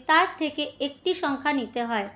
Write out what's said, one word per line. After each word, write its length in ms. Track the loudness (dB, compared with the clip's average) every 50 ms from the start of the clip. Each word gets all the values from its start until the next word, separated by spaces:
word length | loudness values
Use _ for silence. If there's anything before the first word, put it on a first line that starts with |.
| 2
তার 220 | 4 6 6 6 4 0 -2
থেকে 240 | -4 -4 -2 -4 -6 -6 -4 -4
একটি 300 | -6 -6 -6 -4 -4 -4 -2
সংখ্যা 380 | 0 0 -2 -2 0 0 0 0
নিতে 300 | 0 -2 -4 -4 -4 -2
হয়। 240 | -2 -2 -2 -2 -4 -8